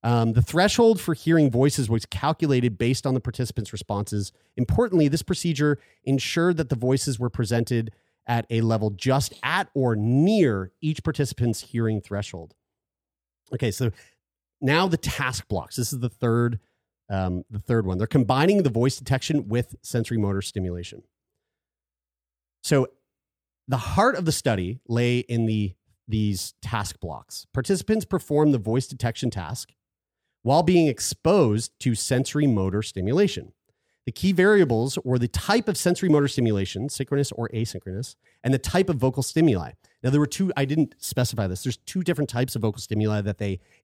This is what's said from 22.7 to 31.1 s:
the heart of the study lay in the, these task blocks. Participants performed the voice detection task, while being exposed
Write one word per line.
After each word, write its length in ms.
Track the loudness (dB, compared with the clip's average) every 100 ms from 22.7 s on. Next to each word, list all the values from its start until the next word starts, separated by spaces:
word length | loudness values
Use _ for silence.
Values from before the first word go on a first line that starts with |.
| 2 2 _ _ _ _ _ _ _ -6
the 100 | -4
heart 380 | -2 2 2
of 100 | 2
the 60 | -2
study 480 | 0 0 -2 -4 -8 -4
lay 320 | 0 2 0
in 280 | -2 -2 0
the, 280 | 0 -2 -6 _ _ -4
these 480 | -2 0 -2 -8 _
task 380 | -6 -4 -4 -8
blocks. 480 | -12 -12 -16 -18 -8
Participants 520 | -6 -2 -2 0 -2
performed 500 | 0 -6 0 2 4
the 40 | 2
voice 280 | 0 -2 -4
detection 440 | -4 -4 -2 -4
task, 420 | -4 -8 -10 -12 _ _ _ _ _ _ _ 2
while 160 | 4
being 240 | 6 6 4
exposed 840 | 0 -6